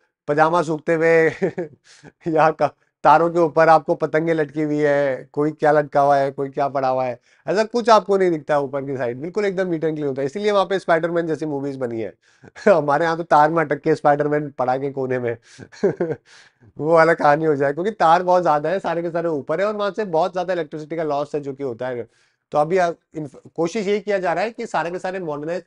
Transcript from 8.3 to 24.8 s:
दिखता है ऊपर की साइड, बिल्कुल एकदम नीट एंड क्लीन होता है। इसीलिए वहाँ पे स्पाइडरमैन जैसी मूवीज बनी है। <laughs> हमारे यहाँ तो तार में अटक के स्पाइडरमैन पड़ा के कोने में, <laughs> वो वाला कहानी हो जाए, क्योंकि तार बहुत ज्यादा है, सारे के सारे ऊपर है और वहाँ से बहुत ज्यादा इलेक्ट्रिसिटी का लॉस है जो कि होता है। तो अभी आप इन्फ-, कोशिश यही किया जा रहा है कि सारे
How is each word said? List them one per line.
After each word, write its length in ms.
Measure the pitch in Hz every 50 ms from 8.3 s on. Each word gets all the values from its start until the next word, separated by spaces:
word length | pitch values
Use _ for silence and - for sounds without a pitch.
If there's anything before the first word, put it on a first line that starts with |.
दिखता 220 | 170 156 139 - 151
है 80 | 143
ऊपर 240 | 143 135 135 139 135
की 120 | 139 139
साइड, 200 | 123 131 117 120
बिल्कुल 280 | 127 143 180 175 220 208
एकदम 220 | 202 185 180 190
नीट 160 | 185 170 156 156
एंड 120 | 160 156
क्लीन 120 | 151 151
होता 140 | 143 131 135
है। 40 | 139
इसीलिए 260 | 143 - 202 208 208
वहाँ 140 | 208 202 190
पे 140 | 180 196 185
स्पाइडरमैन 480 | - - 170 160 160 165 170 170 170
जैसी 180 | 165 160 135 160
मूवीज 300 | 156 143 139 139 143 135
बनी 260 | 131 131 120 117 113
है। 120 | 110 95 - _ _ _ _ _ -
<laughs> 240 | - _ - -
हमारे 380 | 214 190 160 147 147 143 151 170
यहाँ 120 | 165 165
तो 60 | 165 170
तार 280 | - 165 147 151 156
में 120 | 165 170 160
अटक 180 | 139 151 139
के 140 | - 160 156
स्पाइडरमैन 540 | 156 - 147 143 143 147 147 147 151 151 143
पड़ा 260 | 139 - 127 127 127
के 140 | 135 139 139
कोने 280 | 135 139 131 127 127 127
में, 180 | 123 117 117 113 _ _ - - 113 - - - -
<laughs> 0 | 190 - - 175 160 160 - _ _ - - - _ _ _ 123 107 _
वो 160 | - 143 156 170
वाला 200 | 165 160 165 170
कहानी 320 | 160 160 147 147 156 160
हो 100 | 160 151
जाए, 180 | 135 143 139 143
क्योंकि 180 | 151 180 214
तार 320 | 208 - 175 160 165 180 185
बहुत 200 | 175 180 180 170
ज्यादा 260 | 170 151 151 147 156
है, 100 | 180 196
सारे 220 | - 185 165 170
के 100 | 170 175
सारे 180 | 156 170 165 170
ऊपर 320 | 160 143 123 - 156 165
है 60 | 196
और 80 | 214 214
वहाँ 160 | 208 208 202
से 140 | 185 - 214
बहुत 280 | 196 160 156 175 190 175
ज्यादा 200 | 190 180 170 185
इलेक्ट्रिसिटी 420 | 175 160 147 - 156 156 147 165
का 80 | 160 165
लॉस 320 | 151 143 143 147 143 -
है 60 | 151
जो 120 | 143 143 131
कि 100 | 131 139
होता 240 | 135 117 113 127
है। 200 | 127 127 120 110 - _ _ _ _ _ _ _ _
तो 60 | -
अभी 200 | 147 151 160 185
आप 200 | 185 175 170 165 - _ _ -
इन्फ-, 340 | 160 151 135 - - - 135 -
कोशिश 320 | - 165 170 - 233 196
यही 120 | 190 202 214
किया 200 | 185 208 202 196
जा 140 | 170 180 160
रहा 100 | 170 196
है 80 | 233
कि 160 | 233 - 240
सारे 240 | - - 170